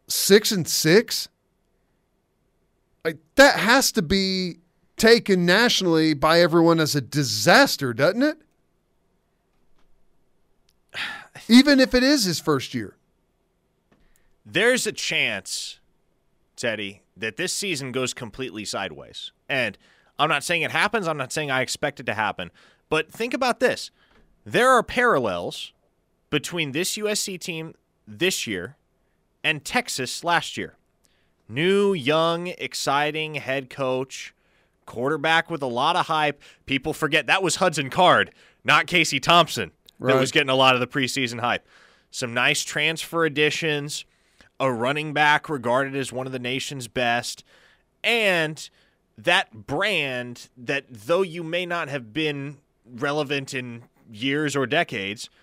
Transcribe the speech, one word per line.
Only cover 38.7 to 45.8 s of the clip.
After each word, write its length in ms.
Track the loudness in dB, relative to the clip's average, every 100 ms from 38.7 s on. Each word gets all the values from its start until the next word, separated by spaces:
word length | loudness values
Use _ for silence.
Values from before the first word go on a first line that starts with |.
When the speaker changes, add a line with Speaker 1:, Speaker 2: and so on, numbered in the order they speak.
| 2 4
Speaker 2:
Casey 320 | 0 0 0
Thompson, 520 | 4 4 4 0 -8 _ _ -6
that 140 | 0
Speaker 1:
Right. 60 | 2
Speaker 2:
was 120 | 2
getting 180 | 2 2
a 60 | 4
lot 200 | 6 4
of 40 |
the 80 | 0
preseason 520 | -2 -4 -2 -4 -2
hype. 280 | -2 -4 _ _ _ _ _
Some 220 | -10 -4
nice 300 | 0 0 0
transfer 640 | -4 -4 -4 -4 -6 -2 0
additions, 800 | 2 0 0 -4 -4 -6 -12 -14 _ _ _ _ -4
a 120 | -2
running 420 | 0 -2 -2 -4
back 360 | 2 4 4 0
regarded 460 | -4 0 0